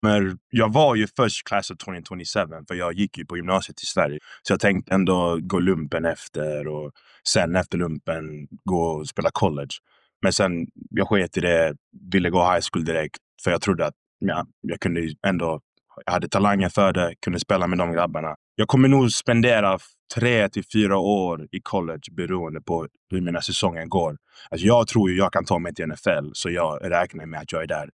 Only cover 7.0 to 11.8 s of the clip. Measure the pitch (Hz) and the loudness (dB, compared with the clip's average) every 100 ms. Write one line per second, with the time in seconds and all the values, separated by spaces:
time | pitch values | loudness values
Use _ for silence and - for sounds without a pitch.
7 | _ _ - 107 85 90 87 87 85 78 | _ _ -2 0 2 0 0 -2 -4 -4
8 | - 80 78 76 73 - - 90 82 78 | -6 -8 -8 -12 -16 -12 -2 0 0 -4
9 | 78 - 82 - 98 71 69 - _ _ | -6 -2 -2 2 0 0 -8 -12 _ _
10 | _ _ 95 - 98 85 82 - - - | _ _ 0 2 0 0 -6 -10 -6 -2
11 | 95 101 87 - 87 85 80 73 | 2 2 2 0 2 4 2 -2